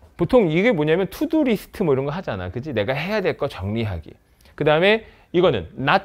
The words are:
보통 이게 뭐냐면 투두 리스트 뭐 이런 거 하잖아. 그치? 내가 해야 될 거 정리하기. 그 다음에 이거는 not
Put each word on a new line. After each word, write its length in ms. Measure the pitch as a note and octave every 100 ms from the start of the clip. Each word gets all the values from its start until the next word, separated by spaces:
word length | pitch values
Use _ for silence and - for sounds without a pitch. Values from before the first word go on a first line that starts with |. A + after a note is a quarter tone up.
| - -
보통 340 | F3 B3+ F#3
이게 220 | D#3+ A3
뭐냐면 340 | F#3+ D3+ E3 F#3
투두 380 | - D#4 D#4+
리스트 380 | C4+ G#3+ - -
뭐 120 | F3+
이런 100 | C3
거 60 | C#3
하잖아. 400 | D#3 F#3+ G#2+ F2+
그치? 220 | A#2+ D3+
내가 220 | A2 G2+
해야 260 | C3+ E3+ G#3+
될 160 | F3+ C3
거 100 | C#3+
정리하기. 640 | - F#2+ A2 G#2+ F2 - - _ _ - -
그 80 |
다음에 420 | D3+ D3+ F#3+ A3 A3 - _
이거는 360 | E3+ F3+ A#2+ E2+ -
not 260 | C3+ F#3